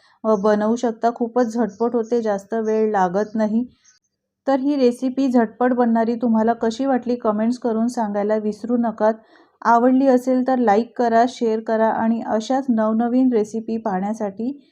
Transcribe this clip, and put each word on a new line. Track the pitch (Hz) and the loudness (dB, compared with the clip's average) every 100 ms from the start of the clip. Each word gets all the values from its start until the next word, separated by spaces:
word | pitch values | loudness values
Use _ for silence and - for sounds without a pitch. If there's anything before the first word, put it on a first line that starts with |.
| _ _ | _ _
अ, | 220 214 | 0 2
बनवू | 208 208 214 240 | 2 2 0 0
शकता. | 233 226 233 233 | -2 -2 -2 -2
खूपच | 233 254 233 | -2 -2 -2
झटपट | 233 208 - 233 240 | -2 -4 -2 -2 -2
होते, | 220 240 | -2 -2
जास्त | 220 196 - | -2 -4 -4
वेळ | 226 220 220 220 | -4 -2 0 0
लागत | 202 185 185 214 220 | 2 0 0 -2 -2
नाही. | 214 226 247 _ _ _ _ _ _ _ - | 0 -2 -4 _ _ _ _ _ _ _ -2
तर | 269 | -2
ही | 277 294 | 0 2
रेसिपी | 247 240 262 254 269 | 2 0 -4 -2 0
झटपट | 247 220 - 247 | 2 0 0 0
बनणारी | 247 233 226 226 233 | 2 2 2 0 0
तुम्हाला | 247 220 220 | 0 2 2
कशी | 233 226 226 269 | 0 -2 -2 -2
वाटली, | 247 240 240 | -2 -2 -4
कमेंट्स | 226 214 226 247 | -2 0 -2 -2
करून | 247 220 233 | -2 -2 -2
सांगायला | 240 208 202 208 220 | -2 -4 -2 -2 -2
विसरू | 208 208 226 247 | -2 -6 -4 -2
नका. | 233 214 214 220 _ - _ _ 220 | -2 0 0 0 _ -20 _ _ 2
आवडली | 233 254 262 277 | 4 4 4 4
असेल | 247 254 254 254 | 2 2 0 0
तर | 254 | 2
लाईक | 226 202 233 - | 2 2 0 -2
करा, | 240 226 247 | 2 2 2
शेअर | - 233 220 | 0 -2 -2
करा | 226 220 220 | -2 0 0
आणि | - 226 226 | 2 0 -2
अशाच | 220 214 220 262 269 | -2 -2 0 -2 0
नवनवीन | 226 214 220 240 254 262 | 0 0 0 0 2 2
रेसिपी | 226 214 226 220 226 | 2 0 -4 -6 -6
पाहण्यासाठी | 220 185 202 220 208 196 240 285 _ | -4 -2 -4 -4 -6 -6 -8 -8 _